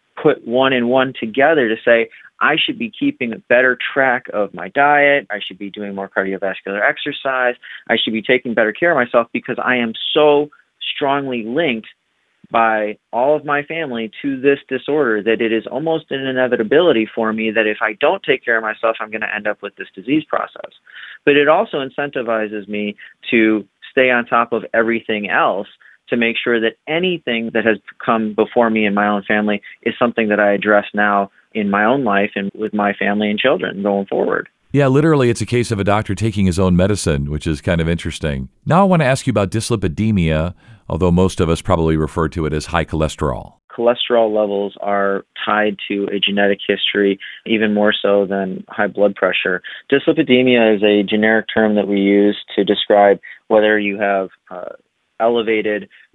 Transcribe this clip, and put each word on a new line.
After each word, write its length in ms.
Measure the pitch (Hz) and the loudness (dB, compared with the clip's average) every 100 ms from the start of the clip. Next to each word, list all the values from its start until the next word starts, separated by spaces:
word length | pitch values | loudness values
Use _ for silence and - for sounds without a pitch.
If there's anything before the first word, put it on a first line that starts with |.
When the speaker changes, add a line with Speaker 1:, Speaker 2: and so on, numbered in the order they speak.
| _ - | _ -2
Speaker 1:
put 240 | 156 - 113 | 0 0 -2
one 280 | 120 135 | 0 2
and 160 | 131 120 | 2 2
one 240 | 131 131 127 | 2 0 -4
together 500 | 113 110 139 160 117 | -6 0 2 2 2
to 80 | 113 | 0
say, 280 | - 117 113 - - _ | 2 2 2 -8 -20 _
"I 160 | 104 156 | 0 0
should 160 | - 123 | -2 -6
be 120 | 113 | -10
keeping 420 | - 143 143 120 | -4 -4 -2 -6
a 60 | 101 | -8
better 400 | - 123 127 120 - | 0 2 4 0 -4
track 320 | - 135 123 - | 0 0 0 -4
of 180 | 104 101 | -6 -6
my 160 | 90 90 | -6 -6
diet. 580 | 143 143 147 143 143 101 | 0 2 4 4 2 -2
I 80 | 104 | -10
should 160 | - 92 | -10 -12
be 140 | 101 | -14
doing 240 | 101 101 | -10 -10
more 160 | 98 98 | -8 -6
cardiovascular 720 | - 98 95 95 95 - 101 117 | -4 -4 -4 -6 -6 -8 -2 -2
exercise. 680 | 151 151 139 143 131 123 123 - - - | -2 -6 -6 -4 -2 -2 -4 -10 -16 -4
I 80 | 113 | -2
should 160 | - | -2
be 80 | 110 | -4
taking 320 | 104 127 - | 0 -2 0
better 200 | 113 110 | 0 -2
care 180 | 107 170 | 0 0
of 60 | 160 | 0
myself 320 | 120 123 117 | 2 0 0
because 240 | 151 - 117 | -4 -8 -6
I 140 | - 127 | -2 -2
am 180 | 117 113 - | -2 -4 -4
so 380 | 156 151 143 147 - _ _ - | 2 4 2 0 -8 _ _ -10
strongly 480 | - 143 139 139 123 | -6 -4 -2 -4 -6
linked 440 | 110 131 170 113 107 - _ _ _ _ _ | -6 -4 -2 -4 -8 -20 _ _ _ _ _
by 480 | 117 113 110 107 104 _ | 0 2 0 -2 -8 _
all 220 | 117 131 | -2 0
of 120 | 151 139 | 0 -2
my 160 | 143 | -4
family 480 | 143 160 156 117 113 - | -4 -8 -8 -6 -8 -8
to 180 | 139 135 | -8 -2
this 200 | 135 143 - | 0 0 -2
disorder 540 | 131 - 147 135 107 | -8 -2 0 0 0
that 180 | 101 110 | 0 0
it 120 | 113 | 0
is 140 | 113 104 | -2 -4
almost 420 | 127 160 160 160 | -6 -4 -4 -4
an 160 | 139 135 | -6 -4
inevitability 840 | 127 127 120 107 135 175 117 107 | -2 0 0 2 4 4 2 0
for 180 | - 110 | -2 -2
me 180 | 110 110 | -2 -2
that 140 | 110 107 | 0 0
if 120 | 107 | 0
I 120 | 110 | -4
don't 280 | 110 143 190 | 0 0 0
take 220 | - 131 | -2 -2
care 140 | - 113 | 0 -2
of 40 | |
myself, 340 | 110 110 113 113 | -2 -2 -2 -2
I'm 100 | 110 | -6
gonna 200 | 107 104 | -8 -6
end 120 | 104 104 | -6 -6
up 160 | 104 | -6
with 140 | 101 - | -10 -12
this 120 | 95 | -14
disease 300 | - 95 151 | -12 -2 -2
process." 480 | 156 - - - - _ _ - - - | -2 -4 -4 -10 -20 _ _ -20 -20 -2
But 120 | - 143 | 2 4
it 120 | 143 | 4
also 300 | 165 202 160 | 4 2 -4
incentivizes 880 | 135 - 143 139 120 113 107 107 98 | -6 -6 -6 -4 -2 -2 -2 -6 -8
me 280 | 104 104 104 - _ - | -6 -6 -8 -16 _ -2
to 360 | 120 110 110 98 _ - | 2 4 2 -2 _ -4
stay 200 | - 131 | 2 2
on 160 | 123 120 | 2 0
top 260 | 120 120 | 0 0
of 140 | 113 90 | -2 -2
everything 560 | 113 113 113 - 107 104 | 0 2 0 -2 -6 -2
else 380 | 107 156 95 104 - - _ - | 0 0 0 -6 -14 -20 _ -4
to 80 | 123 | 0
make 200 | 117 113 | 0 -2
sure 220 | - 117 | 0 0
that 180 | 110 - - | 0 -4 -6
anything 640 | 156 185 170 - 117 113 | -2 -2 -4 -4 -4 -2
that 100 | 113 | 0
has 140 | 107 101 - - | 0 0 -4 -8
come 300 | - 113 110 | -2 0 0
before 340 | 107 107 - 117 | 0 0 2 2
me 160 | 110 | 2
in 100 | 107 | 2
my 120 | 101 104 | 2 0
own 160 | 104 | 0
family 400 | 98 107 104 101 - - | 0 0 0 -2 -6 -8
is 120 | 117 113 | -8 -2
something 300 | 123 113 110 | 0 0 0
that 140 | 104 | 2
I 100 | 104 | 2
address 360 | 101 101 104 101 | 2 2 2 2
now 380 | 104 104 101 98 _ _ | 0 2 2 -2 _ _
in 180 | 110 101 | -4 0
my 140 | 101 | 2
own 180 | 107 139 | 2 2
life 300 | 123 101 101 | 0 0 0
and 160 | - 98 | -4 -8
with 220 | - 107 | -6 -4
my 180 | 107 101 | 0 0
family 360 | 98 98 101 107 | 0 -2 0 -2
and 80 | 104 | 0
children 420 | 127 170 101 - | 0 0 -2 -4
going 260 | 101 101 196 | -2 -2 -2
forward. 420 | - - - - _ _ | -2 -2 -2 -6 _ _
Speaker 2:
Yeah, 160 | 135 139 | 0 2
literally, 420 | 131 160 151 123 | 4 4 4 2
it's 100 | 113 | 0
a 60 | 107 | -2
case 240 | 123 117 | -2 0
of 80 | 107 | -2
a 60 | |
doctor 320 | 98 101 107 98 | 0 0 -2 -4
taking 300 | 110 98 95 | -2 0 0
his 120 | 87 | 2
own 160 | 92 | 2
medicine, 560 | 90 95 104 - 73 71 | 4 2 0 0 -2 -2
which 160 | 76 85 | -4 -4
is 140 | 76 | -4
kind 200 | - 85 | -2 -2
of 80 | 80 | 0
interesting. 600 | 85 85 78 78 67 65 _ - | -2 -4 -6 -6 -6 -8 _ 0
Now 140 | 165 | 2
I 40 | |
want 180 | 196 175 | 4 4
to 40 | 135 | 2
ask 180 | 131 | 0
you 60 | - | 0
about 200 | 110 101 | 0 0
dyslipidemia, 1040 | 110 - 117 95 76 110 202 82 78 82 - - - - | -2 -2 -2 -2 -2 0 2 2 0 -2 -6 -18 -20 -8
although 240 | 80 90 | 0 2
most 280 | 87 92 - | 4 2 2
of 80 | 85 | 0
us 140 | 82 | 0
probably 340 | - 87 80 80 | 0 0 2 0
refer 320 | 76 - 80 | 0 -2 -2
to 140 | 87 | -2
it 80 | 78 | -4
as 140 | 76 - | -4 -4
high 180 | 85 | -4
cholesterol. 680 | 78 78 78 - 76 58 - _ _ | -2 -2 -4 -2 -4 -4 -10 _ _
Speaker 1:
Cholesterol 640 | - 117 120 - 120 113 | -2 0 0 0 2 2
levels 420 | 107 107 101 101 - | 0 0 -2 -4 -6
are 440 | 101 101 98 98 - - | -4 -2 0 -4 -6 -8
tied 320 | - 107 107 98 - | -2 0 0 -2 -6
to 220 | 101 98 | -4 -2
a 60 | 101 | -2
genetic 400 | 95 101 101 98 - | -2 0 0 0 -2
history, 540 | 98 - 101 101 98 - - - | -2 -2 0 2 0 -6 -16 -2
even 260 | 110 107 | 0 2
more 200 | 104 104 | 2 2
so 340 | 104 101 101 98 | 2 2 2 2
than 380 | 98 95 95 - | -2 -4 -6 -10
high 200 | - 104 | -4 -4
blood 260 | 95 101 | 0 0
pressure. 480 | 98 92 90 98 92 - - - | 2 0 0 -2 -4 -6 -16 -2
Dyslipidemia 800 | 139 - 156 143 127 127 123 113 | 0 2 0 4 4 6 6 4
is 80 | 107 | 4
a 220 | 104 104 | 4 4
generic 420 | 98 107 107 113 107 | 2 2 2 2 0
term 220 | - 110 104 | 0 2 2
that 100 | 98 | 0
we 140 | 101 | 0
use 360 | 98 101 101 101 - - | 2 4 4 0 -4 -2
to 80 | |
describe 560 | 98 101 - 104 101 98 - - _ | 0 0 2 6 6 4 -2 -20 _
whether 320 | 110 107 107 | 2 4 2
you 180 | 101 101 | 0 -2
have, 320 | 101 98 95 - _ | -2 -2 -4 -10 _
uh, 200 | 90 - - _ _ _ - | -14 -14 -16 _ _ _ -2
elevated 680 | 113 120 110 110 107 104 98 - _ | 0 0 0 0 0 -4 -6 -18 _